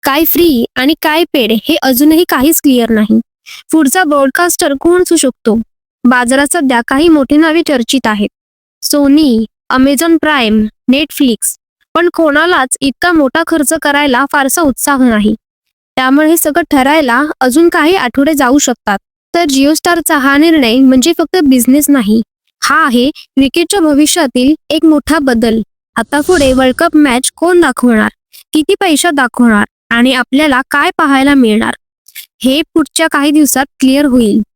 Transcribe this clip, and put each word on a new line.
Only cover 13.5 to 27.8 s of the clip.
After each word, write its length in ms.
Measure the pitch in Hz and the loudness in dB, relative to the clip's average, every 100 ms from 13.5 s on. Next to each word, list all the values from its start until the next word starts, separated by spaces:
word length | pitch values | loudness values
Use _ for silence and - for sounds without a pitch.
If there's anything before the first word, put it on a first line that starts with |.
| 330 285 320 | -2 -2 -2
करायला 420 | 294 285 294 240 277 | -2 -2 0 0 0
फारसा 300 | 294 269 302 | -2 -2 0
उत्साह 460 | 311 240 - 277 254 | -2 -2 -4 0 0
नाही. 260 | 214 208 220 _ _ _ _ _ - | 2 0 -4 _ _ _ _ _ -4
त्यामुळे 320 | 262 277 311 | 0 2 2
हे 80 | 339 | 0
सगळं 260 | 320 285 311 | 0 -4 -2
ठरायला 540 | 285 262 311 269 240 302 - | 0 2 0 0 -2 -2 -2
अजून 280 | 254 254 339 | 0 2 2
काही 260 | 339 302 | 2 0
आठवडे 400 | 381 247 - 285 | 0 -2 -2 0
जाऊ 240 | 294 254 285 | 0 2 2
शकतात. 400 | - 240 - 202 _ _ _ | 0 -4 -4 -6 _ _ _
तर 100 | 339 | -4
JioStar-चा 720 | 339 269 277 311 - 349 302 302 | -2 0 0 0 0 -2 -2 -2
हा 180 | 262 277 | 0 2
निर्णय 400 | 330 320 240 240 | 2 2 2 2
म्हणजे 360 | 269 262 311 339 | 4 4 0 -2
फक्त 180 | 320 370 | -2 0
बिझनेस 460 | 294 262 233 277 294 | 2 2 2 0 2
नाही, 320 | 285 202 226 214 _ _ _ | 0 2 -2 -2 _ _ _
हा 240 | - 294 311 | -2 0 0
आहे 240 | 240 254 | 0 -2
क्रिकेटच्या 680 | - - - 269 330 339 403 | -4 -8 -2 0 0 -2 0
भविष्यातील 720 | 311 285 302 - 285 247 262 311 _ | 0 2 0 0 -2 0 0 -2 _
एक 140 | 311 | 0
मोठा 340 | 320 302 - 311 | 2 0 0 -2
बदल. 440 | 269 240 233 226 208 _ _ - | 0 0 0 -2 -6 _ _ -8
आता 240 | 226 285 | -4 -4
पुढे 320 | 294 359 269 | 0 2 2
वर्ल्ड 220 | 262 262 | 2 0
कप 220 | 254 339 311 | 0 0 2
मॅच 340 | 294 240 262 _ | 2 0 -4 _
कोण 240 | 330 359 | 0 2
दाखवणार, 500 | 311 247 | 2 0